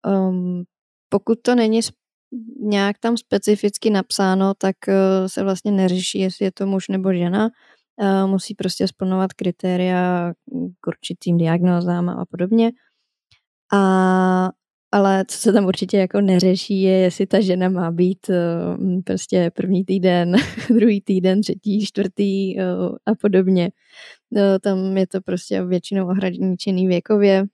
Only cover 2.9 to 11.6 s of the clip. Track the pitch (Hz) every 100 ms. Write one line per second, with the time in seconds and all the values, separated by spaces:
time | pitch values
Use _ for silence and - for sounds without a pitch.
2.9 | 208 233 233 - 196 - 208 208 - 220
3.9 | 202 185 - 190 190 196 196 190 190 -
4.9 | 196 190 190 190 - 196 190 208 202 190
5.9 | 180 185 196 190 - 196 - 196 190 -
6.9 | 190 190 180 175 190 220 _ _ _ _
7.9 | - 202 190 190 196 - 208 185 - 190
8.9 | - 185 185 190 - 190 175 185 180 185
9.9 | 180 180 180 175 170 - 170 175 180 -
10.9 | - - 180 - 170 165 170